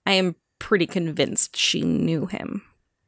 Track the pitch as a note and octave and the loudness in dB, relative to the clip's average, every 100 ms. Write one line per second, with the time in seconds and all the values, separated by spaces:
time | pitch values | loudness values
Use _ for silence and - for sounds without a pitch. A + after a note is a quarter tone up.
0 | - F#3+ F#3 E3 _ _ - G#3 E3+ F#3+ | 0 2 2 -2 _ _ 0 2 2 0
1 | E3 D#3 C#3+ - - - - D#3+ - E3 | -2 0 0 0 -2 -2 -2 0 0 2
2 | E3 D#3+ F3+ - - G3+ - _ _ _ | 2 0 -2 -6 -8 -10 -12 _ _ _